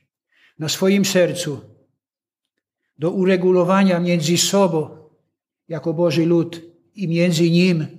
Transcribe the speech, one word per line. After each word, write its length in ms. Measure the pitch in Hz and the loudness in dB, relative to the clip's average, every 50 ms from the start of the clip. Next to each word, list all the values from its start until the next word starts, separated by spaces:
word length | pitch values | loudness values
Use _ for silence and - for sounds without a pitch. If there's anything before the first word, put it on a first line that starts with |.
| _ _ _ _ _ _ _ _ _ _ _ - | _ _ _ _ _ _ _ _ _ _ _ -10
na 100 | 156 147 | -8 -8
swoim 360 | - - 190 190 202 202 190 | -4 -2 0 2 2 2 0
sercu 560 | - - 185 175 156 147 - - 151 143 117 - - _ _ _ _ _ _ _ _ _ _ _ _ _ _ _ _ _ _ _ _ _ _ _ _ _ | 0 2 2 2 0 -2 -4 -8 -8 -10 -10 -14 -20 _ _ _ _ _ _ _ _ _ _ _ _ _ _ _ _ _ _ _ _ _ _ _ _ _
do 140 | - 147 170 | -8 -6 -4
uregulowania 880 | 196 202 180 190 190 180 175 185 185 180 175 175 190 196 196 190 175 170 | -2 -2 0 0 0 2 2 2 2 2 2 2 2 2 2 2 2 0
między 380 | 175 175 175 170 151 156 175 | 0 0 -2 0 0 0 0
sobą, 720 | 170 - - - 202 196 180 165 156 151 - - - - _ _ _ _ _ _ _ _ _ _ _ _ | 0 0 0 2 2 2 2 0 -2 -6 -6 -12 -20 -20 _ _ _ _ _ _ _ _ _ _ _ _
jako 260 | - 165 151 - 170 160 | -14 -12 -8 -6 -4 -2
Boży 320 | 160 175 170 139 165 165 | 0 0 0 0 0 2
lud 360 | 170 170 170 160 165 - - - - _ _ _ _ _ | 2 2 0 0 -2 -8 -16 -18 -20 _ _ _ _ _
i 120 | 208 196 | -8 -6
między 420 | 160 165 170 175 180 165 151 175 165 | -2 0 0 0 2 2 2 2 2
Nim, 380 | 165 175 180 185 175 160 147 - - | 4 4 2 2 2 0 -4 -6 -10